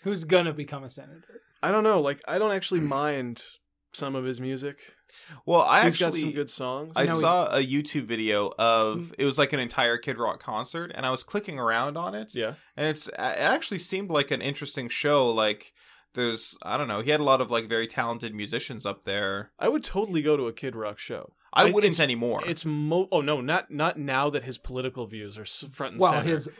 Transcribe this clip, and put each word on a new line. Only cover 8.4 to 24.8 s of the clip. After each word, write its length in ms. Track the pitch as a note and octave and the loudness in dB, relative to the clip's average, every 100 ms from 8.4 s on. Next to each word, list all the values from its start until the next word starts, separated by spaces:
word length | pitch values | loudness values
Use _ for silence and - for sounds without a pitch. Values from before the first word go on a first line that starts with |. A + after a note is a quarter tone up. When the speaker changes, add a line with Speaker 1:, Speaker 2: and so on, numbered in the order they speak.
| G2+ - | 2 2
Speaker 3:
of, 420 | A#2 A2+ A2 G#2+ | 4 6 4 0
Speaker 1:
Mm. 140 | E3+ - | -6 0
Speaker 3:
it 60 | C#3 | 0
was, 120 | C3+ | 2
like, 160 | C#3+ | 0
an 60 | C#3 | 0
entire 380 | A#2+ - A#2+ A#2 | -2 0 0 0
Kid 200 | C#3+ A2+ | -4 -2
Rock 240 | A2+ - | -2 -4
concert, 500 | - A2 B2+ E3 E3+ - | -6 -6 -6 -8 -8 -6
and 100 | C3 | -4
I 60 | |
was 120 | B2+ | -4
clicking 360 | - G#3 G3+ C#3+ | -4 -6 -6 -2
around 380 | A#2 A2+ C#3 D#3 | 0 0 0 -4
on 180 | F3+ G#3+ | -6 -8
it. 180 | A3 | -8
Speaker 2:
Yeah. 200 | B2 A2 D3+ _ - | -4 -4 -6 _ -4
Speaker 3:
And 120 | D#3 | -2
it's, 200 | D3+ - | -2 -6
it 60 | - | -4
actually 640 | B2+ - D3+ C#4+ - F#3+ | -4 0 2 0 -2 -6
seemed 300 | - F#3+ G3 | -4 -6 0
like 220 | D3+ C#3 | 0 0
an 100 | C3 | -2
interesting 480 | C3+ C#3 C#3 - A#2+ | -2 -6 -8 -8 -6
show. 400 | - D3 D3 B2 | -2 2 4 4
Like, 440 | A2 G#2+ G#2 - _ _ - _ B2+ | 4 2 0 -8 _ _ -20 _ -2
there's, 420 | A#2+ A2+ - - | -2 -2 -6 -8
I 140 | - A#2+ | -4 -4
don't 100 | C3 | -2
know, 140 | G#2+ | -2
he 100 | B2 | 2
had 80 | D3+ | 2
a 40 | C#3+ | 4
lot 140 | C3 | 4
of, 100 | A#2 | 4
like, 160 | A#2 A2 | -2 0
very 180 | A2+ A2+ | -2 -2
talented 460 | - A#2 A#2 A#2+ | -2 -4 -4 -8
musicians 520 | G#2+ G2+ A2+ - A2+ G2+ | -8 -4 -4 -6 -8 -8
up 180 | G2 - | -6 -4
there. 460 | G2 G2 G2 - _ | -2 -2 -4 -8 _
Speaker 2:
I 80 | - | 0
would 140 | D4+ | 0
totally 380 | - F#3 G#3 E3+ | -2 -4 -2 0
go 140 | D3 D3 | 2 2
to 100 | A#2+ | 0
a 60 | |
Kid 220 | A2+ C3+ A2+ | -4 -8 -6
Rock 220 | G#2 G#2 | -8 -8
show. 340 | - G2 - _ _ | -10 -10 -10 _ _
Speaker 3:
I 140 | - F3+ | 6 6
Speaker 2:
I, 40 | |
Speaker 3:
wouldn't 200 | G3+ G#3 | 6 4
Speaker 2:
it's, 80 | E3 | 4
Speaker 3:
anymore. 420 | C#3+ A#2 A#2+ A#2 F3 | 2 2 0 -2 -2
Speaker 2:
it's 200 | E3 D#3+ | -4 -2
mo-, 420 | D3+ D3+ F3 F#3+ | -2 2 0 2
oh 100 | F3 | 2
no, 200 | C#3+ D3 | 2 0
not, 280 | B2+ F3 - | 0 -2 -2
not 280 | D3 E3 - | -2 -2 -2
now 300 | C#3 C3 C#3+ | -2 0 2
that 140 | C#3+ | 0
his 140 | B2+ B2 | -4 -10
political 480 | - B2+ | -8 -6